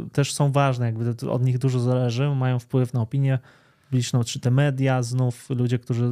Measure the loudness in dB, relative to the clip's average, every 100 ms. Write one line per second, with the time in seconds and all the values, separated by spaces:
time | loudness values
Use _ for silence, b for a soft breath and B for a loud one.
0 | -4 -2 -2 0 2 2 2 0 -2 -2
1 | -4 -4 -4 0 0 0 0 0 0 0
2 | 0 0 0 0 0 -2 -2 0 0 0
3 | -2 0 0 0 b b b b _ -2
4 | 0 0 0 -2 0 2 2 2 0 0
5 | 0 0 -2 -4 -6 -2 0 -2 -2 -2
6 | 0